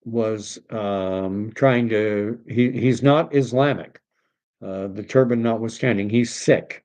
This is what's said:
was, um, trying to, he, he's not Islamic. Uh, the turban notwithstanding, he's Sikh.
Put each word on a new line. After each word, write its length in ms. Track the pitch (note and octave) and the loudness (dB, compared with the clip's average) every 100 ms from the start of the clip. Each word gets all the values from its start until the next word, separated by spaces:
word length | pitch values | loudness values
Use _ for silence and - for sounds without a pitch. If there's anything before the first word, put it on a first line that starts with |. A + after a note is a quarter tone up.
| - | -6
was, 540 | A2+ A2 A2 G2+ - _ | -2 -2 -2 -8 -16 _
um, 800 | A#2 G#2 G2+ F#2+ F#2+ F#2+ G2 G#2+ A2 | -6 -4 -2 -2 -4 -4 -4 -6 0
trying 340 | C#3 A#2+ A#2+ | 2 4 2
to, 500 | A2 G#2+ G#2 G#2 A#2 - | 0 0 0 -2 -6 -6
he, 240 | A#2 B2 | 0 0
he's 300 | B2 A#2+ A#2 | 2 0 2
not 340 | C3+ D3 E3 C#3+ | 4 4 2 0
Islamic. 640 | B2+ B2 C#3+ A#2 E2 - _ _ _ _ _ _ | 0 2 0 0 -8 -18 _ _ _ _ _ _
Uh, 240 | G2 F#2+ G2 | -12 -8 -8
the 160 | G2 | -10
turban 380 | G#2 C3+ B2+ A#2+ | 0 2 4 2
notwithstanding, 680 | A#2 A2+ A2+ A2 B2 G#2 G2+ | 0 -2 -4 -4 -2 0 2
he's 240 | A2+ A#2+ | 2 0
Sikh. 500 | - - A#2+ - - | -2 2 2 2 -14